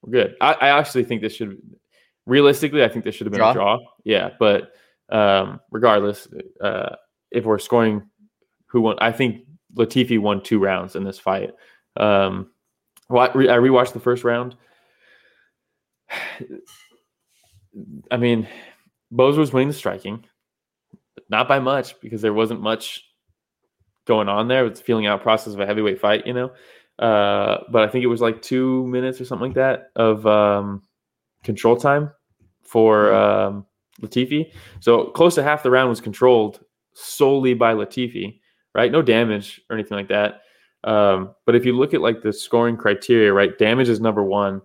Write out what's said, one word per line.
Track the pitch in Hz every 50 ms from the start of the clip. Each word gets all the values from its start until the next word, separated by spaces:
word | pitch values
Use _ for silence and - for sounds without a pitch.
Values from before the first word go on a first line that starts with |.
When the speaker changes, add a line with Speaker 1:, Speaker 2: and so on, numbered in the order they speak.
| -
Speaker 1:
We're | - 117
good." | 127 104 - - - -
I, | 135 -
I | - 131 139 143 143
actually | 151 - - 131 120
think | - 123 110 104
this | 110 -
should, | - 117 104 98 - - - - _ _ _ _ _ _ _ _ _ _
realistically, | - 123 139 143 139 139 139 156 147 139 151 127
I | 110
think | - 120 110
this | - 104
should | - 110
have | 110 101
been | 101
Speaker 2:
Draw? | 110 110 123
Speaker 1:
a |
draw. | - 98 101 110 120 117 - _ _ _
Yeah, | 104 107 95 92 92 - _
but, | 117 107 101 101 - - _ _ _ _ _ _ _ _
um, | - 110 107 101 98 95 95 101 98 - _ _
regardless, | - 113 113 120 107 104 101 101 104 - - _ - 76 - - _ _
uh, | - 104 101 101 - - - - _ _ _ _ _ _
if | - 120 104
we're | 113 107 101
scoring | - - - 117 117 110 107 104 101 _ _ _ _ _ _ _ _ _ _ _ _
who | _ - 120 113
won, | 113 104 -
I | 110 113 113
think | - 135 120 107 - - _ - _ _ _ _
Latifi | 123 113 113 - 135 123 - 120 110
won | 101 104 101 98 98
two | - 113 107
rounds | 98 98 95 90 90 92 -
in | - 95
this | 98 95 -
fight. | - 95 95 98 98 95 - _ _ _ _ _ _ _ _
Um, | - 104 107 101 98 98 95 95 92 95 _ _ _ _ _ _ _ _ _ _ _ _ _
wa-, | 127 123 123 127 -
re-, | 135 131 123
I | 123
rewatched | 120 120 131 131 123 127 127 -
the | 117
first | - 123 123 123 123
round. | 120 120 120 123 127 123 _ _ _ _ _ _ _ _ _ _ _ _ _ _ _ _ _ _ _ _ _ _ _ _ _ _ _ _ _ _ _
<sighs> | - - - - - - - - - - - _ - _ _ _ _ _ _ _ _ _ _ _ _ _ _ _ _ _ _ _ _ 107 - - - 69 - _
I | 123 117
mean, | 120 120 120 113 107 - - - - - _ _ _ _ _ _ _ _ 117
Boser | 120 131 135 143 151
was | 156 135 120
winning | 131 131 143
the | 147
striking, | - - - 95 95 - 101 104 113 117 _ _ _ _ _ _ _ _ _ _ _ _ _ - _ _ _ _ - _ _
not | 107 107 127 -
by | 139 139
much | 127 127 139 139 123 - - _
because | - 110 113 107
there | 104 110 104
wasn't | 107 113 110 117 101
much | - 107 110 110 - - - - _ _ _ _ _ _ _ _ _ _ _ _ _ _ _ _ _ _ _ _ _
going | - 117 110 104 101
on | 101 104 113 120
there. | 127 131 127
It's | 117 98 - -
feeling | - 120 110 107
out | 104 104 98 -
process | 120 110 110 110 113 104
of | 98
a | 101
heavyweight | 98 104 107 107 104 95 92
fight, | - 104 107 104 -
you | - 123
know? | 123 127 131 127 _ _ _ - _ _ _ _ _
Uh, | 120 117 110 104 104 101 101 101 101 104 104 - - -
but | 117 117 107
I | 107
think | - 127 123
it | 123
was, | 117 113
like, | 120 113 110 110 -
two | - 131 127 131 131 131 131 131
minutes | 123 123 127 127 131 127 127
or | 131
something | 120 131 - 120 131
like | -
that | 135 131 131 135 - - _ _
of, | - 113 110 107 107 110
um, | 110 107 107 104 104 101 101 101 101 101 98 _ _ _ _ _ _ _ _ _ _ _ _ _
control | - 107 98 - 117 120
time | 120 - 143 143 147 151 147 _ _ _ _ _ _ _ _ _ _ _
for, | _ - 117 110 110 107 107 104
Speaker 2:
Mm. | 104 104 104 104 104 101 104 101
Speaker 1:
um, | 101 101 101 98 _ _ _ _ _ _ - -
Latifi. | 107 - 123 127 127 143 151 160 160 _ - - - - -
So | - - 117 113 -
close | - - - 165 175 170
to | - 139
half | 143 151 151 -
the | 127
round | 123 127 131 127
was | 117 -
controlled | - 110 98 - 127 127 123 117 107 107 104 - _ _ _ _ _ _ _
solely | - - - - - 147 135 139 139 131 127 123
by | 113 120 113 113
Latifi, | 107 104 - - 127 123 117 120 98 95 101 107 _ _ _ _ _ _ _ _
right? | - 117 123 117
No | 160 160
damage | 120 113 113 117 113 107 104 98 - - - _ _
or | 113
anything | 110 104 - 104
like | 101 98 95
that. | 104 104 104 104 - - _ _ _ _ _ _ _ _ -
Um, | 113 110 107 104 101 98 92 95 95 - _ _
but | - 117
if | 120 -
you | 123 120
look | 123 131 147 -
at, | 151 80
like, | 113 117 110
the | - 107 101
scoring | - - - - 117 117 117 117
criteria, | 110 - 107 104 101 - - 123 117 110 104 98
right, | 98 101 101 -
damage | - 113 107 117 127 131 120
is | 117 104
number | 113 113 107 107 101
one. | 98 98 101 101 98 98 98